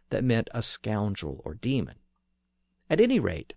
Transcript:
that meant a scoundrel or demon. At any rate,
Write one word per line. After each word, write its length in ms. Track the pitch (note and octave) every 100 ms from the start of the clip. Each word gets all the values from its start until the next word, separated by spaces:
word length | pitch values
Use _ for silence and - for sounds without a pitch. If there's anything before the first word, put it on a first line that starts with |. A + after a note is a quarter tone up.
| _
that 120 | A2+
meant 260 | B2+ A#2 -
a 100 | A#2
scoundrel 800 | - - A2+ G#2+ G#2 F#2+ D#2 -
or 100 | -
demon. 420 | E2 A#2+ C3+ D#2 - _ _ _ _ _ _ _ _ -
At 120 | D#3+
any 180 | A#3+ B3
rate, 360 | F#2+ E2 -